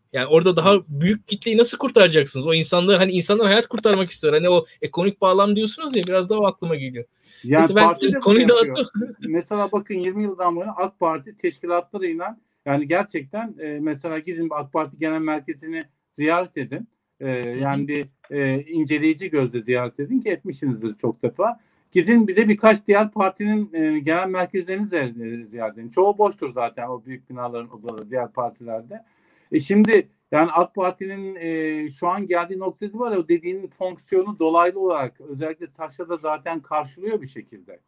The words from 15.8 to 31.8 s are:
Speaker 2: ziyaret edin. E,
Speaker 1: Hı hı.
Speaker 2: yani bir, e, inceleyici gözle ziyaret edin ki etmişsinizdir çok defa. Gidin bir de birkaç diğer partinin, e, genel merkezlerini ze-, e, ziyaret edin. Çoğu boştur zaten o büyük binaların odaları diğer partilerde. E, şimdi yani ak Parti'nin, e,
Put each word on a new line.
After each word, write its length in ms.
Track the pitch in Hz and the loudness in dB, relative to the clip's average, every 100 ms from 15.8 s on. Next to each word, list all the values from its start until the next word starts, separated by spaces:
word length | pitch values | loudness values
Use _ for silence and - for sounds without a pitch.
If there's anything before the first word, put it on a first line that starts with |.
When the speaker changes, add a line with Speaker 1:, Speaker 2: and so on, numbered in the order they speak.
| 156 _ _ | -12 _ _
Speaker 2:
ziyaret 460 | - 151 170 180 156 | -4 0 0 -2 -8
edin. 300 | 117 170 233 _ _ _ | -10 -10 -12 _ _ _
E, 40 | 135 | -6
Speaker 1:
Hı 260 | 127 120 | -4 -6
hı. 40 | 123 | -4
Speaker 2:
yani 300 | 139 139 143 | -2 -2 -2
bir, 200 | 147 139 _ _ | -6 -8 _ _
e, 300 | 143 139 135 | -2 0 -2
inceleyici 640 | 147 165 147 151 160 151 185 | -2 -4 0 0 0 0 -2
gözle 320 | 151 123 120 | 0 0 -2
ziyaret 380 | 110 123 123 - | -2 -2 -2 -6
edin 200 | 143 254 | -4 -2
ki 100 | 214 | -2
etmişsinizdir 640 | 170 190 135 143 110 110 107 | -4 -6 -6 -4 -4 -6 -4
çok 240 | 113 - | -4 -2
defa. 360 | 120 - 208 233 _ _ _ | -6 -2 -2 -2 _ _ _
Gidin 360 | 185 175 233 202 | 0 4 4 6
bir 80 | 185 | 4
de 120 | 214 | 2
birkaç 380 | 208 220 208 - | 6 6 4 4
diğer 240 | 202 214 | 2 2
partinin, 640 | 214 190 - 208 214 202 | 0 -2 0 -2 -2 -2
e, 260 | 160 156 156 | -2 0 0
genel 280 | 143 165 185 | 0 -2 -2
merkezlerini 580 | 185 175 190 175 190 208 | -2 -2 -4 -4 -4 -2
ze-, 560 | 175 131 117 113 117 | -2 -4 -6 -10 -12
e, 40 | 110 | -12
ziyaret 320 | 117 110 107 | -8 -8 -8
edin. 120 | 113 | -6
Çoğu 280 | 175 202 202 | 0 2 4
boştur 340 | 208 202 143 | 0 0 -8
zaten 360 | 120 117 120 120 | -4 -6 -6 -10
o 180 | 123 120 | -10 -12
büyük 240 | 131 _ | -18 _
binaların 460 | 127 123 120 117 113 | -12 -10 -10 -12 -14
odaları 340 | 113 110 104 | -14 -14 -8
diğer 220 | 127 117 | -6 -6
partilerde. 720 | - 117 110 117 113 120 214 - _ _ _ _ | -6 -8 -10 -12 -12 -12 -18 -20 _ _ _ _
E, 80 | 156 | -4
şimdi 480 | 139 202 214 214 - _ _ | 2 4 6 4 2 _ _
yani 200 | 151 165 | 0 2
ak 240 | 214 233 202 | 2 0 -2
Parti'nin, 600 | 185 180 190 196 196 185 | -4 -4 -10 -10 -10 -8
e, 540 | 165 160 156 156 | -6 -4 -4 -6